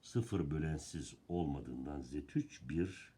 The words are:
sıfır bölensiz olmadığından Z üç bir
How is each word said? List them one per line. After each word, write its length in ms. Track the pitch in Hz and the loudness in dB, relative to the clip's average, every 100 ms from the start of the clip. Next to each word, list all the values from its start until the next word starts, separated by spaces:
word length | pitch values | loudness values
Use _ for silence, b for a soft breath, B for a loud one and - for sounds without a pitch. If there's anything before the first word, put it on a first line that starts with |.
sıfır 500 | - 123 113 98 76 | 0 0 2 2 4
bölensiz 640 | 78 80 76 - 82 65 - - | 4 2 0 -2 -6 -6 -8 -2
olmadığından 720 | 87 80 69 62 62 65 73 | 2 2 0 -2 -4 -4 -4
Z 120 | 64 | -4
üç 540 | 73 71 151 143 - - | -4 0 0 0 -4 -2
bir 440 | 78 95 98 - | 2 2 0 -14